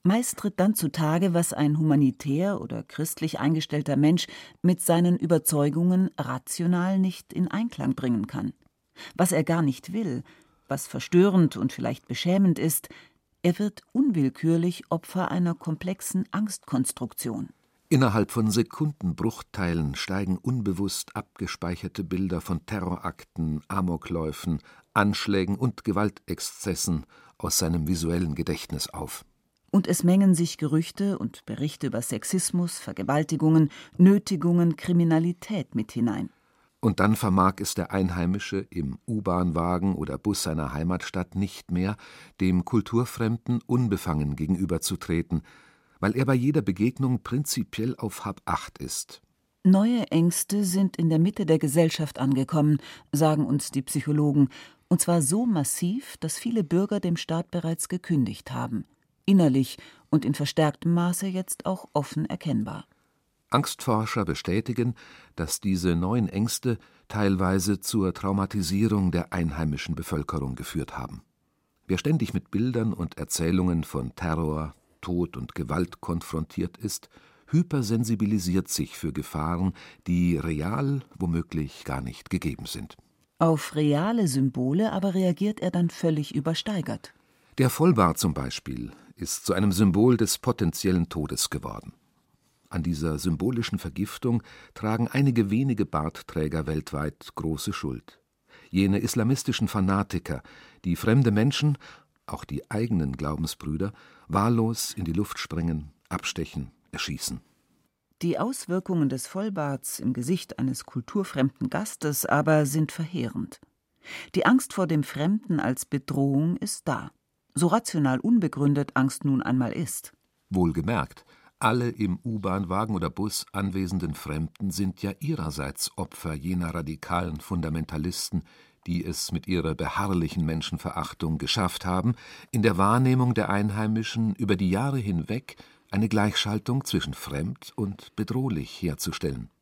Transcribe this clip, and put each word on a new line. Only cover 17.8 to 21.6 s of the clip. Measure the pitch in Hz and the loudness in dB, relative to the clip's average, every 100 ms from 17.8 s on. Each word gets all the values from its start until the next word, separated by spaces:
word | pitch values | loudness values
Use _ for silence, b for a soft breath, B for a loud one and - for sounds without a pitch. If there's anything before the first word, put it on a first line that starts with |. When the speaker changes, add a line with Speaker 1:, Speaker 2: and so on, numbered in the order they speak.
| _ | _
Speaker 2:
Innerhalb | 139 131 107 101 | 4 4 4 0
von | 123 110 | 0 2
Sekundenbruchteilen | 104 113 - 151 - 92 - 110 - - - 87 85 73 67 | 2 0 -2 -4 -2 -4 -2 -4 -4 -12 -4 -2 0 -2 -4
steigen | - 95 95 92 | -4 -4 -2 -2
unbewusst | 123 127 101 90 98 - - 110 | -2 -2 -2 -2 -4 -4 -8 -10
abgespeicherte | - - 92 - | -12 -10 -8 -6